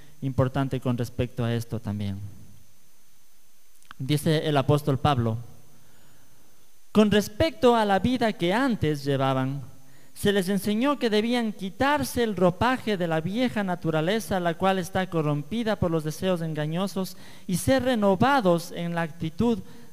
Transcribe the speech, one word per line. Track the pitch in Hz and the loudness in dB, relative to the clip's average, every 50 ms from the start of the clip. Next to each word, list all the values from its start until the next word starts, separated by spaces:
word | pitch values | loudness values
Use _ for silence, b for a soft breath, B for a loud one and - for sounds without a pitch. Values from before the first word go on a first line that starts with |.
| B B B B | B B B B
importante | - 135 127 135 135 127 - 143 139 131 139 127 | -6 -4 0 0 0 2 2 0 -2 0 -2 -2
con | - 131 123 | -2 -2 -2
respecto | 113 120 - - - 127 113 - - 120 | -2 -2 -4 -2 -4 -4 -4 -2 -2 -2
a | 117 | 0
esto | 117 117 113 - 117 107 | 0 -2 -2 -4 -6 -6
también. | - 101 104 104 104 101 98 101 104 101 - - - - - - - - - - - - - - - - - - - - - - - - - - - - - - - - - - | -4 -4 -4 -2 -2 -4 -4 -6 -8 -10 -12 -12 -14 -14 -14 -14 -14 -14 -16 -16 -14 -14 -14 -16 -16 -16 -16 -14 -14 -14 -14 -14 -14 -14 -14 -16 -16 -14 -16 -14 -14 -14 -10 -6
Dice | 139 127 147 143 - 170 156 156 160 156 | -2 0 0 2 2 2 2 2 2 2
el | 147 | 2
apóstol | 139 127 - 151 147 151 - 135 127 | 2 4 4 4 4 4 2 0 2
Pablo, | - 151 143 120 117 113 110 113 - - - - - - b b b b b b b b b b b b b b b b b b b - - - - - | 4 2 2 2 2 0 -2 -4 -6 -10 -14 -14 -14 -14 b b b b b b b b b b b b b b b b b b b -16 -16 -16 -8 2
"Con | - 202 214 208 | 6 6 6 8
respecto | 185 208 202 - - - 320 330 - - - 247 240 | 6 4 2 0 0 0 0 0 2 4 4 6 6
a | 233 214 | 6 4
la | 202 196 190 | 4 4 4
vida | 185 240 254 233 240 220 196 | 4 2 2 2 2 0 0
que | - 175 175 | 2 0 2
antes | 185 233 269 269 220 - - 151 151 143 | 2 2 2 2 2 2 2 0 0 0
llevaban, | 139 143 139 131 135 135 135 131 131 131 139 143 123 - - - b b b b b b b | 0 0 2 2 2 2 2 2 0 0 -2 -6 -8 -10 -14 -14 b b b b b b b
se | - - 202 | 0 2 2
les | 196 202 180 180 | 2 2 2 0
enseñó | 208 185 - 208 208 214 247 285 285 - | 0 0 0 0 0 2 2 2 2 2
que | 247 233 | 0 2
debían | 202 214 214 233 247 247 233 220 | 2 2 2 2 0 0 0 -2
quitarse | 196 - 185 196 - - 262 277 294 294 262 - - 247 | -4 -6 -8 -8 -2 0 2 2 2 2 0 -2 0 0
el | 240 220 202 | 0 0 2
ropaje | 175 185 175 170 - 220 240 262 240 - 220 208 | 4 4 4 4 4 2 2 2 0 0 -2 -2
de | 170 180 165 | 0 0 0
la | 160 160 | 0 0
vieja | 156 185 196 233 254 240 - 220 202 | 0 -2 -2 0 0 0 0 -2 -2
naturaleza, | 190 180 170 - 160 160 156 156 170 214 226 - - 208 185 | -2 -2 -2 -2 0 0 2 2 2 0 0 0 -2 -2 0
la | 175 175 165 | 0 0 0
cual | - 190 190 190 190 | 2 2 2 2 2
está | 175 - - 190 185 180 | 0 -2 -2 -2 -2 0
corrompida | - 165 151 151 147 147 143 - 208 233 240 220 208 | 0 0 2 2 0 0 -2 -4 -4 -2 0 0 0
por | - 190 175 | 0 0 0
los | 165 160 151 | 0 0 -2
deseos | 156 147 - - 190 185 165 | -2 -6 -2 0 0 0 0
engañosos, | 165 160 156 151 151 151 160 175 196 190 - 196 185 180 - B B B B B B | -2 -4 -2 -2 -2 -2 0 -2 -2 -2 -2 -2 -4 -4 -6 B B B B B B
y | B 185 | B -2
ser | 170 - - 262 262 247 | 0 2 4 4 4 4
renovados | 254 254 220 208 196 190 180 226 262 285 277 208 185 175 165 165 - | 2 2 4 6 4 6 6 6 6 6 6 6 6 4 4 2 -4
en | - 160 170 170 170 | -8 -6 -4 -4 -2
la | 170 | -2
actitud | 165 160 151 - 160 160 - - 220 240 233 185 - B B B B B | -2 -4 -4 -6 -6 -6 -2 0 2 2 2 0 -2 B B B B B